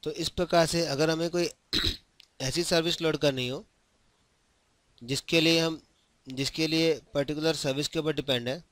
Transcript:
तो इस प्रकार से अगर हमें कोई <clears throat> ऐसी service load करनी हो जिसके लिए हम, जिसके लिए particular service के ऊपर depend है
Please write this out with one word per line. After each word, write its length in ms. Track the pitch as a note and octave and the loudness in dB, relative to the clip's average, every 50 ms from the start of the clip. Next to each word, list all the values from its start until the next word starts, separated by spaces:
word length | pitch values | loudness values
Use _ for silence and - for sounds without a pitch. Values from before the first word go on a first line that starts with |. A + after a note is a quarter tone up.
| - | -6
तो 80 | D3+ D#3 | -8 -6
इस 160 | - E3 D3+ | -4 -4 -4
प्रकार 360 | - - F3+ E3 - E3+ E3 | -2 -2 -2 2 4 4 4
से 200 | D#3 - E3+ E3+ D3+ | 4 2 0 0 0
अगर 220 | C#3 C3+ D#3 D#3 | 0 2 2 2
हमें 200 | D#3+ D#3+ E3 E3+ | 2 0 -2 -2
कोई 200 | E3 F3 E3+ E3 - _ _ _ - | 0 0 -2 -2 -4 _ _ _ -2
<clears throat> 680 | - - - - - _ _ _ _ - _ _ _ | -2 0 0 -4 -4 _ _ _ _ -20 _ _ _
ऐसी 220 | C3+ C3 B2+ D#3 F3 | -6 -4 -2 -2 0
service 380 | - F#3 E3 D#3+ E3+ E3+ - | 2 2 2 2 2 -2 0
load 160 | E3+ D#3+ D3+ D3 | 0 0 0 2
करनी 300 | D3+ D3 C3+ C3 B2 B2 | 2 2 2 2 -2 -4
हो 160 | C3 D#3 A3 _ _ _ _ _ _ _ _ _ _ _ _ _ _ _ _ _ _ _ _ _ _ _ _ _ _ - | -4 -6 -8 _ _ _ _ _ _ _ _ _ _ _ _ _ _ _ _ _ _ _ _ _ _ _ _ _ _ -20
जिसके 380 | A#2+ A#2 C3+ C#3+ - - - E3 | -8 -6 -6 -6 -4 2 2 4
लिए 180 | D#3+ D#3+ E3 E3 | 4 6 4 4
हम, 200 | E3 E3 D#3+ D3 - _ _ _ _ _ _ _ _ - | 4 2 -2 -4 -10 _ _ _ _ _ _ _ _ -14
जिसके 400 | C3 B2+ C#3 C3 - - D#3+ D#3+ | -6 -4 -4 -4 -2 -2 -2 0
लिए 260 | D#3 D#3+ E3 E3 D#3+ B2+ - _ - | 2 2 4 2 2 0 -4 _ -2
particular 420 | D3 C#3+ C3 D3+ D3 D3+ D#3+ D#3+ | -2 -2 -2 -2 -2 0 0 0
service 320 | D3 - D3 C3+ C#3 D3 - | 0 0 -2 -2 -2 -2 -4
के 120 | - D#3+ | -4 -2
ऊपर 140 | D3+ D#3 D#3 | -2 -2 -2
depend 340 | D3 C#3 C#3+ C3+ A#2+ A#2+ A#2+ | -2 -2 -2 -2 -2 0 -4
है 160 | C3 F3 E3+ _ | -6 -6 -8 _